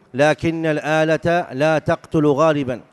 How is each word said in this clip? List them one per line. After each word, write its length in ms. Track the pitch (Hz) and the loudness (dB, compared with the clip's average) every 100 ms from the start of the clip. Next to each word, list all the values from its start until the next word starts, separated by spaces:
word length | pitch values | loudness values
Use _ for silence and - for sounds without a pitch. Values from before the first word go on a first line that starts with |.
| _ | _
لكن 520 | 123 151 147 165 165 160 | 0 0 0 -2 -2 -2
الآلة 880 | 151 143 156 156 156 170 170 - | -2 -2 0 0 0 0 -2 -2
لا 260 | 131 151 156 | -2 0 0
تقتل 480 | - 165 - 165 147 | -2 -4 -2 0 2
غالبًا، 540 | 139 160 147 131 117 - | 4 2 2 -4 -8 -12